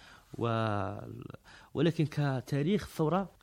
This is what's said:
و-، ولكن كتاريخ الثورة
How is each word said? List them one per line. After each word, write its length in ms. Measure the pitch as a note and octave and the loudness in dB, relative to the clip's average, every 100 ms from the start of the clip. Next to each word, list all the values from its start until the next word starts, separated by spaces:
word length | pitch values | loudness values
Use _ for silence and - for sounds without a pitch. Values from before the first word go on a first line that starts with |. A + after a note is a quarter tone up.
| - - - - | -20 -20 -14 -4
و-، 600 | A#2 A2+ A2 G#2 G2 G#2 A2+ A2+ - - - - - | 0 2 0 0 -2 -6 -10 -12 -14 -16 -20 -20 -6
ولكن 320 | - D#3+ D#3+ D3 | 2 2 4 0
كتاريخ 760 | D3+ C#3+ C3 - C#3 D3+ G3+ | 2 0 0 -2 0 2 0
الثورة 480 | - - D3+ F3+ F#3 - | -2 0 2 2 -2 -6